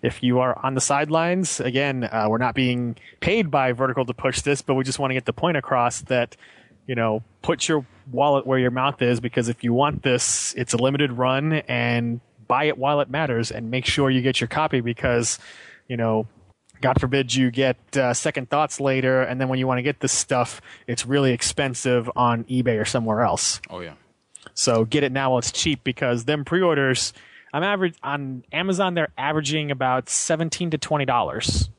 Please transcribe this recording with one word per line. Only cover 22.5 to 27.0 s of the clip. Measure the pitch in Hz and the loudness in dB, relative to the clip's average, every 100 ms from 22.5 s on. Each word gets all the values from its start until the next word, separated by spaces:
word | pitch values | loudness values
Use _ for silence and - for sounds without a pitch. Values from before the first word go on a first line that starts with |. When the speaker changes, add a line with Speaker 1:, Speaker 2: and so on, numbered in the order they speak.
| 127 123 110 | 0 2 0
Speaker 1:
or | |
somewhere | 107 131 113 107 | 0 -2 0 0
else. | 120 - - - - | 2 0 -2 -4 -8
Speaker 2:
Oh, | 90 | -14
yeah. | 85 73 _ _ _ - - | -14 -16 _ _ _ -20 -16
Speaker 1:
So | - - 113 | -4 2 2
get | 110 147 | 2 2
it | 143 | 0
now | 135 135 | 0 2
while | 127 | 0
it's | - | 0
cheap, | - 165 143 | -2 -2 -2
because | - 123 135 120 | -4 -2 0 0
them | 113 151 | 0 -2
pre-orders, | 139 170 185 151 135 131 | 0 0 2 2 2 0